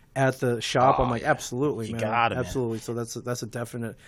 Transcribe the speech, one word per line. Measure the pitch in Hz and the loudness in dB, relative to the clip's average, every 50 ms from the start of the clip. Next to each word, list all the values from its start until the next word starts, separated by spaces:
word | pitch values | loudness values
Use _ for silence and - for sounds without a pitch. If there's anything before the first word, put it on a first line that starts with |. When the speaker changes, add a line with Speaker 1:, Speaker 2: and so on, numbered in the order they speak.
| - _ - | -20 _ -2
Speaker 1:
at | 135 135 131 131 - | 2 2 2 2 2
the | 139 123 120 113 | 0 0 0 0
shop." | - - - 131 123 139 143 139 | -2 0 4 6 6 6 6 6
Speaker 2:
Oh, | 131 | 4
Speaker 1:
I'm | 127 | 2
like, | 120 113 - | 0 0 2
Speaker 2:
yeah. | 151 | 2
Speaker 1:
"Absolutely, | 147 - - - 127 123 147 151 - 110 113 107 | 0 0 -2 -4 -4 -2 0 0 0 -2 -4 -6
Speaker 2:
You | 117 | -4
Speaker 1:
man. | 113 113 | -4 -2
Speaker 2:
gotta, | 107 117 117 117 113 - | 0 2 4 4 4 2
man. | 127 123 | 0 -2
Speaker 1:
Absolutely." | - - 135 123 113 113 110 | -2 -2 -2 -2 -2 -2 -4
So | - - 117 | -6 -6 -6
that's, | 117 117 113 - | -4 -6 -6 -8
that's | 120 - 120 123 - - | -8 -6 -6 -6 -6 -6
a | 110 | -8
definite. | - 120 117 - - 120 117 110 - - - | -6 -6 -8 -6 -6 -6 -8 -8 -8 -12 -18